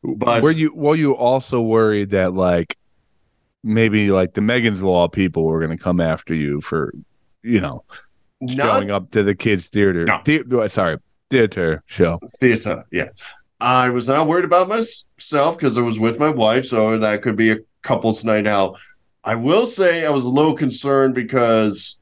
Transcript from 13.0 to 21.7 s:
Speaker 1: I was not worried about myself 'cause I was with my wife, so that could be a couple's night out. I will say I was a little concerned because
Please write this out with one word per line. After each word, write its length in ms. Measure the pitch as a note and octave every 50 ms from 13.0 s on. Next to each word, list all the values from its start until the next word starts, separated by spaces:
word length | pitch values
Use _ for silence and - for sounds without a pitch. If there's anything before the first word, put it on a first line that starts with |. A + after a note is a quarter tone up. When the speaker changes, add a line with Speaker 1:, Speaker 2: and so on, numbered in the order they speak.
| - - - - - - - _ _ _ _ _
Speaker 1:
I 300 | A2+ B2 B2+ B2+ B2 B2
was 180 | B2 B2 A#2
not 200 | B2 C3+ D3+ D#3+
worried 180 | D3+ E3 F3+ F#3
about 220 | D#3+ F3 F3 F#3
myself 920 | F#3 G#3+ A3+ A3+ A3+ - - - _ _ _ - - D3+ C#3+ C#3 E3 E3
'cause 200 | - D#3 C3+ A2
I 40 | B2
was 180 | A#2+ A#2+ A2+ G#2+
with 200 | A2 A2+ A#2+ A#2+
my 100 | D3 D#3
wife, 360 | D3+ B2+ A2 G#2+ A2+ C3 B2+
so 340 | B2+ B2 A2 G#2+ A2 A2+ A2+
that 220 | A2 G#2+ G#2 G#2 -
could 120 | B2+ A2+
be 160 | G#2 A2+ A2
a 60 | A2 A2 - _ _ _
couple's 420 | - - C3 A2+ - A2+ G#2+ - -
night 220 | A2+ G#2+ G#2+ G2+
out. 320 | G#2+ G#2 G2+ F#2+ F2+ F#2 - - - _ _ _ _ _ _ _
I 100 | - A2+
will 300 | A#2 A#2+ C#3 E3+ G#3+ B3
say 400 | A#3+ - F#3+ F#3+ F3 E3 E3 D#3+
I 60 | D3+
was 120 | D3 C3+ B2
a 40 | B2+
little 240 | B2+ C#3+ D3+ D#3 D3+
concerned 600 | - D#3 C3 A2+ - - C#3 C#3 C3+ C3+ C3+ B2
because 840 | C3 A#2+ A2 C3 B2+ A#2+ A#2 A2+ A2 G#2+ G#2